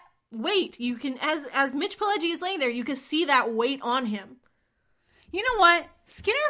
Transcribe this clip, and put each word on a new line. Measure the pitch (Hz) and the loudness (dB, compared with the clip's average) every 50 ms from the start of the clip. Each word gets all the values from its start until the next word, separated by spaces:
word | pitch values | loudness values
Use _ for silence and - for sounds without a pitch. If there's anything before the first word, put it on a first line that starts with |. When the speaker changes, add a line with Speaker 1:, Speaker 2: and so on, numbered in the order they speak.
| - - _ _ _ _ | -10 -20 _ _ _ _
Speaker 1:
wait, | - 226 220 330 415 392 330 - - - | -10 -6 -2 0 2 0 0 -2 -4 -6
you | 240 247 247 | -6 -6 -6
can, | 240 - 277 262 254 | -4 -6 -8 -6 -4
as, | - 302 311 311 285 262 - | -2 -2 -2 -2 -4 -4 0
as | 269 277 269 254 | 0 0 2 0
Mitch | 285 330 381 - - | -2 -4 -4 -4 -2
Pileggi | 415 403 403 415 311 339 | 0 0 0 0 0 -2
is | 339 277 | -2 -2
laying | 359 359 392 359 | -4 -4 -2 0
there, | 277 247 | 0 -2
you | 233 240 240 | -2 -2 -4
can | 269 277 | -4 -4
see | 262 - - - 311 339 | -4 -4 -2 0 0 2
that | 277 277 254 233 226 226 | 4 4 4 4 2 0
weight | 220 233 254 277 269 | 0 0 0 0 -2
on | - 240 240 262 254 220 | -2 0 0 0 0 -2
him. | 208 202 190 202 254 - _ _ _ _ _ _ _ _ _ _ _ _ _ _ _ _ _ _ | -4 -6 -8 -12 -18 -20 _ _ _ _ _ _ _ _ _ _ _ _ _ _ _ _ _ _
Speaker 2:
You | - 359 440 | -6 -2 0
know | 508 494 440 | 0 4 6
what? | 370 339 339 339 302 - - _ _ | 8 8 6 6 2 -4 -16 _ _
Skinner | - - - - - 480 554 605 587 | -16 -14 -8 -2 -2 0 2 0 0